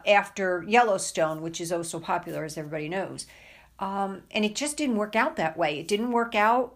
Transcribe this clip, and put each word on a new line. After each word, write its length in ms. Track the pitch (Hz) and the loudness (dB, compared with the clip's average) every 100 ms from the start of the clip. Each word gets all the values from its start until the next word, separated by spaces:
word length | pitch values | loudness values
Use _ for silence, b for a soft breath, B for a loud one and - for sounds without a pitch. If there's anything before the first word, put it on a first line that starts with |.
| - | 4
after 580 | 202 196 - 190 180 165 | 4 4 -2 -2 -2 4
Yellowstone, 720 | 226 233 190 - - 160 156 | 4 6 2 -2 0 0 0
which 200 | 160 165 | -6 -8
is 100 | 165 | -4
oh 120 | 170 | -4
so 160 | 165 165 | -4 -6
popular, 440 | 165 175 170 147 | -2 -2 -2 -6
as 140 | 156 160 | -6 -8
everybody 320 | 151 156 151 | -8 -6 -4
knows. 380 | 190 180 135 - B B B B - | -4 -6 -8 -14 B B B B -8
Um, 460 | 196 196 196 190 - | -6 -2 -4 -6 -6
and 120 | - | 0
it 120 | 214 214 | 0 0
just 220 | 294 294 | -4 -2
didn't 180 | 294 214 | 0 0
work 200 | 208 220 | 0 0
out 200 | 269 320 | 0 0
that 200 | 160 165 | -2 0
way. 240 | 160 151 | 0 -2
It 80 | 165 | -2
didn't 240 | 208 247 | 0 2
work 220 | 233 233 | 0 2
out 400 | 226 208 247 247 | 4 4 4 0